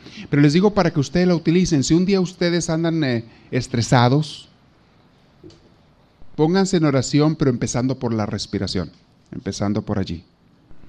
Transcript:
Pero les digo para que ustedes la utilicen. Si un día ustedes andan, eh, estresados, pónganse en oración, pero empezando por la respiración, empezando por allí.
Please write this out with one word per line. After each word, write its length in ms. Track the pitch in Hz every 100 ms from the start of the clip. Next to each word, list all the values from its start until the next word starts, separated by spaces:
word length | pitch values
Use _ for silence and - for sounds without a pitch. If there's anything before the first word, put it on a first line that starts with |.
| - - 196
Pero 100 | 143
les 140 | 147
digo 180 | 160 202
para 180 | 208 175
que 100 | 151
ustedes 280 | 135 175 180
la 80 | 170
utilicen. 480 | 165 170 175 156
Si 80 | 127
un 140 | 160 185
día 140 | 190
ustedes 500 | 175 - 175 170 160
andan, 340 | 160 165 165
eh, 220 | 139 117 - - -
estresados, 1000 | 127 120 117 110 131 120 139 156 - - _ _ _ _ _ _ _ _ _ - - _ _ _ _ _ _ -
pónganse 440 | - 156 190 185 180
en 80 | 156
oración, 500 | 131 - 147 151 156
pero 140 | 139
empezando 480 | 120 120 123 127 127
por 160 | 120
la 100 | 113
respiración, 680 | 104 104 - 98 95 95 78 - _ _ _
empezando 520 | - - 98 101 107
por 160 | - 101
allí. 260 | 92 87 - _ _ _ _ -